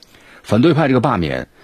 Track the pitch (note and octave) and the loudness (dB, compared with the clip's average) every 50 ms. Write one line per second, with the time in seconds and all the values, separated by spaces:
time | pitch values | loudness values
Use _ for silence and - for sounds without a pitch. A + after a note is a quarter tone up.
0 | - - - - - - - - - - G#2 A2 B2 E3+ D#3+ C#3 E3 C#3 C3 B2+ | -20 -20 -20 -20 -20 -20 -20 -20 -6 -2 0 2 2 2 2 2 0 0 0 0
1 | A2+ D3+ A#2+ F#2+ E2+ D2 C2+ B1+ B1+ - _ _ | 0 0 -2 -2 -2 -4 -4 -6 -8 -12 _ _